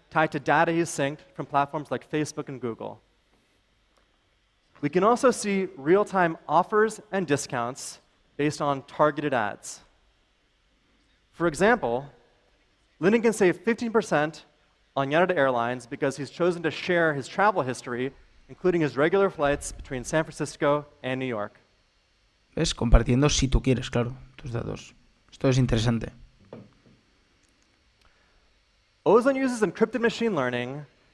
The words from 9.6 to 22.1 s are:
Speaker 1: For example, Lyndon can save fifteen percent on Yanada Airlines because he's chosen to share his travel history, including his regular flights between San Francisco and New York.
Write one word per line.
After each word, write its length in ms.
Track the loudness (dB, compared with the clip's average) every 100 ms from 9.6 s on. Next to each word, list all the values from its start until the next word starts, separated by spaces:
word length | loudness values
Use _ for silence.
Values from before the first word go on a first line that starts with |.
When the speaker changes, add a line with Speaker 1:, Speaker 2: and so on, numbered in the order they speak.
| -14 -18 _ _ _ _ _ _ _ _ _ _ _ _ _ _ _
Speaker 1:
For 140 | -4 -2
example, 600 | 2 2 4 0 -4 -6 -18 _ _ _ _ _ _ _ _
Lyndon 220 | 2 4
can 140 | 2
save 240 | 4 2 2
fifteen 300 | -2 -2 0
percent 540 | -2 2 0 0 -4 -20 _ _ _ _ -4
on 140 | 0
Yanada 260 | 2 2 4
Airlines 500 | 2 2 -2 -4 -10
because 300 | -4 -4 -2
he's 140 | -10
chosen 320 | -2 -2 0
to 80 | -4
share 420 | -4 0 2 2
his 160 | 0 -6
travel 340 | 0 2 2
history, 500 | -2 -6 -8 -6 -6 -8 -20 _ -20
including 320 | -2 0 2
his 160 | 0 0
regular 320 | 2 2 2
flights 440 | 2 0 0 -6
between 320 | -12 -10 -10
San 200 | -2 -2
Francisco 640 | -2 -6 -8 -2 0 0 -2 _
and 160 | -6 -4
New 60 | -4
York. 320 | -6 -8 -12 _ _ _ _ _